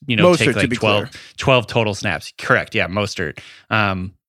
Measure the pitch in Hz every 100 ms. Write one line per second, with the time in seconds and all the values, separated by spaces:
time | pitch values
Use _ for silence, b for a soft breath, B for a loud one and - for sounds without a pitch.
0 | 139 110 180 170 147 110 113 117 107 104
1 | - B B - - 127 110 120 107 95
2 | 107 78 - - - 113 - 110 85 104
3 | 101 - 78 - B B B 110 101 92
4 | 92 -